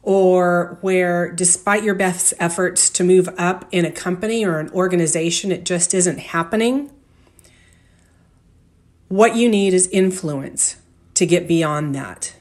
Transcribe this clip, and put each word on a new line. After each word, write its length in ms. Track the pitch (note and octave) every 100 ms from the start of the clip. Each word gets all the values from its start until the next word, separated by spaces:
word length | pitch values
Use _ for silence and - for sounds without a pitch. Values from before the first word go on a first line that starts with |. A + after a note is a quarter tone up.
or 720 | - G3 F#3 F#3 F3+ F3 F3 F3
where 500 | F#3+ F#3 F3+ F3 F3
despite 540 | F3 F3+ - - G#3
your 100 | G#3
best 400 | F#3+ F#3 F3 - -
efforts 500 | E3+ E3+ F3+ F3+ -
to 140 | -
move 240 | F3+ F#3 F3+ -
up 260 | F3 F#3 -
in 140 | F3+
a 80 | E3
company 520 | - - F3+ G#3+ A3+
or 140 | G3+ D#3+
an 120 | D#3
organization, 840 | F3+ F#3 F3 E3 E3 E3 E3+ G3+
it 120 | F3
just 300 | - F3+ E3+
isn't 240 | F#3+ F3 C#3
happening, 720 | - E3+ E3 G#3+ A3+ C4+ C#4+ - _ _ _ _ _ _ _ _ _ _ _ _ _ _ _ _ _ _ _ _ _
what 300 | F#3+ A3+ A#3
you 120 | A#3+
need 240 | G#3 G3
is 140 | F#3 F3+
influence 880 | F#3+ F#3+ F#3 D#3+ C#3+ C#3 - - - _ _ _
to 100 | -
get 220 | F3 F3 E3+
beyond 480 | E3 D#3+ D3+ D3+
that. 400 | C#3 A2 F2+ - -